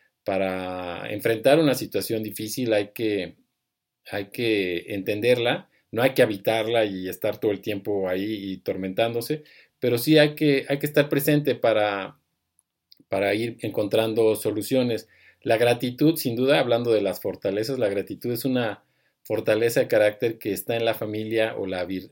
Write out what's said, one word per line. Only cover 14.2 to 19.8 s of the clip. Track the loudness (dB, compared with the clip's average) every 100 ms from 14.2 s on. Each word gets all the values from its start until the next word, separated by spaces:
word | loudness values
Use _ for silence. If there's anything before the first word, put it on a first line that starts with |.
| 4 2
soluciones. | 0 -2 0 0 2 -2 -8 _ _ _
La | 0 4
gratitud, | 4 2 -2 2 2 2
sin | -2 0
duda, | 2 2
hablando | 2 0 2
de | 2
las | 0 -2
fortalezas, | -6 -4 -4 -2 -2 -2
la | -2
gratitud | -2 -6 -8 -6
es | -4
una | -2 0 -2 -6 _ _ _ _
fortaleza | -6 -2 2 2 2
de | 2